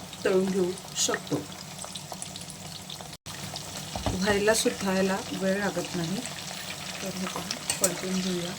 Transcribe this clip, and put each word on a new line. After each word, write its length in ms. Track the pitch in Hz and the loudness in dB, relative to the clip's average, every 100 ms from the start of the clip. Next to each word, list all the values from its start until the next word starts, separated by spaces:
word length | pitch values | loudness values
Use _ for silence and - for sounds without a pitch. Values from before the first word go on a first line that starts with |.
| - - 214 | -6 -2 4
तळून 200 | 190 190 | 6 6
घेऊ 260 | 190 175 - - - | 4 2 0 -4 0
शकतो. 400 | - 220 - - - - - - - - - - - - - - - - - - - - - - - - - - - - - | 2 0 0 -2 -2 -10 -12 -10 -10 -10 -10 -10 -10 -10 -12 -12 -12 -12 -10 -12 -12 -12 -10 -8 -8 -8 -8 -8 -6 -2 0
व्हायला 460 | 185 202 202 208 | 2 4 6 6
सुद्धा 400 | 220 247 - 196 | 6 4 2 2
याला 240 | 190 190 196 247 180 | 4 4 2 -2 0
वेळ 180 | 190 196 | 2 4
लागत 360 | 196 175 151 180 | 2 0 -2 -2
नाही. 220 | 165 202 - - - - - - - - | 0 -2 -4 -6 -8 -8 -8 -8 -8 -6
तर 80 | 190 | -4
हे 120 | 185 185 | -4 -4
पहा, 240 | - 175 - - - | -4 -4 -2 -2 6
पलटून 380 | 190 175 185 185 | 6 6 0 0
घेऊया. 320 | 185 175 175 | 0 0 -2